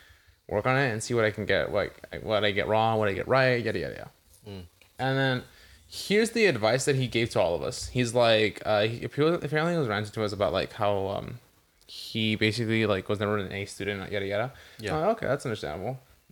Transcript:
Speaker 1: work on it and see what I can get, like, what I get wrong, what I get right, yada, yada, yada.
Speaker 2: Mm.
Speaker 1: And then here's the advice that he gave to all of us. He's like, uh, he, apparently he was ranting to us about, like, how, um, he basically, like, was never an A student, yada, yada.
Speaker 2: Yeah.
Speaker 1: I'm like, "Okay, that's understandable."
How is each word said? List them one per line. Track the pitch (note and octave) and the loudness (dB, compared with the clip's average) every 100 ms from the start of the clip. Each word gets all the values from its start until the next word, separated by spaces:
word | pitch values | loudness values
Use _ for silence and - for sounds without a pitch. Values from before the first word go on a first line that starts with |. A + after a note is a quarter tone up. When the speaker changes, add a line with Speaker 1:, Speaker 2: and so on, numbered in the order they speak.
| - _ _ _ - | -20 _ _ _ -6
Speaker 1:
work | G2+ B2 | -2 0
on | C3 | 0
it | C#3 | 0
and | G#2+ | -2
see | - | -2
what | A#2 | 0
I | G#2+ | 2
can | G#2 G2 | 0 0
get, | F#2+ C#2+ | 0 2
like, | G2 F2 - - - | -2 -2 -6 -14 -10
what | E2 G#2+ | -2 0
I | G#2 | 2
get | G2 E2 | 0 2
wrong, | A2 A2+ A2 | 2 2 2
what | G#2 | 0
I | |
get | F#2 - | 0 2
right, | B2+ C3 A#2+ | 2 4 2
yada, | A2 G2 | -2 -2
yada, | C2+ | -4
yada. | G1+ - - _ - G#2+ | -8 -14 -20 _ -20 -16
Speaker 2:
Mm. | G2 F2 _ _ - | -16 -16 _ _ -4
Speaker 1:
And | C3 C3+ | -2 2
then | C3+ B2+ - - - - _ | 2 0 -6 -18 -20 -20 _
here's | - - G#3 A3+ | -12 0 2 2
the | A#3 F#3+ | 4 4
advice | A#2+ G#2+ B2+ | 4 4 4
that | D3 | 2
he | C3+ B2 | 2 2
gave | A2+ A2+ | 0 2
to | A2+ | 2
all | F2 E2+ | 2 2
of | |
us. | C2 - - | -2 -6 -4
He's | B2 A#2 | 0 2
like, | A#2+ A#2 A2 G#2+ - | 4 6 6 4 0
uh, | - G#2+ | 0 2
he, | A2 A#2+ | 2 -2
apparently | - - D#3 F3 D3 D3+ E3+ | -6 0 2 0 -2 -2 0
he | E3+ | 0
was | B2+ | 0
ranting | G#2 G#2 | -2 -4
to | A2+ | -2
us | G#2+ | -2
about, | G2 F#2 | 0 2
like, | F2+ - | 2 -2
how, | - G#2 G2+ G2 | -2 0 0 -2
um, | G2+ - A#2+ - _ _ _ - | -4 -8 -12 -18 _ _ _ -20
he | - - A2+ A2 G#2+ | -16 -6 -2 0 2
basically, | G#2+ G#2+ A2 A2 G#2+ | 2 2 0 2 2
like, | F#2+ F#2 | 0 -2
was | G#2 | -2
never | G#2 G#2+ | 0 -2
an | F#2+ | -4
A | G2 | -6
student, | G2+ - G2+ G2+ F#2 | -8 -6 -6 -6 -6
yada, | G2+ G2 | -6 -2
yada. | G2+ B2+ - - - | -2 -4 -8 -20 -10
Speaker 2:
Yeah. | A2 | -6
Speaker 1:
I'm | D#3+ | -2
like, | F3 A#3 | 0 0
"Okay, | - | -2
that's | C#3 | -2
understandable." | C3+ G#2+ C#2+ E2 G2+ C3 - _ _ | -4 -6 -6 -6 -8 -8 -14 _ _